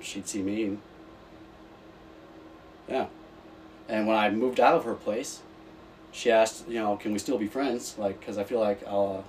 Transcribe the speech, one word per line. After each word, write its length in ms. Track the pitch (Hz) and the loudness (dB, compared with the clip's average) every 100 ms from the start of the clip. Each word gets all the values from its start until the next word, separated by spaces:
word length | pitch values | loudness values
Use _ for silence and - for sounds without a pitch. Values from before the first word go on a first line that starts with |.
she'd 260 | - 98 92 | -10 -10 -6
see 140 | 104 | -4
me, 220 | 95 107 | -2 -2
and 180 | 107 104 - - - - - - - - - - - - - - - - - - - - - | -2 -4 -10 -20 -20 -20 -20 -20 -20 -20 -20 -20 -20 -20 -20 -20 -20 -20 -20 -20 -20 -20 -6
yeah. 200 | 131 - - - - - - - - - | -4 -4 -10 -20 -20 -20 -20 -20 -18 -4
And 180 | 110 107 | 0 2
when 80 | 110 | 4
I 120 | 107 | 2
moved 280 | 107 127 - | 2 0 4
out 140 | 123 165 | 6 6
of 100 | 113 | 2
her 100 | - | -4
place, 460 | - 240 - - - - - - - - - | -4 -4 -6 -12 -18 -20 -20 -20 -20 -20 -18
she 200 | - 120 | -2 4
asked, 360 | 113 110 - - | 6 6 0 -6
you 80 | 117 | -2
know, 160 | 107 101 | -2 -2
"Can 160 | 110 | -2
we 60 | 104 | -2
still 180 | - 127 | 0 -2
be 100 | 104 | -2
friends? 480 | 131 113 120 - - | -2 -2 -2 -6 -4
Like, 240 | 101 98 | -4 -4
'cause 160 | - 101 | -6 -6
I 40 | |
feel 160 | 101 117 | -2 0
like, 220 | 107 101 - | 2 0 -2
uh," 340 | 101 98 95 | 0 0 -2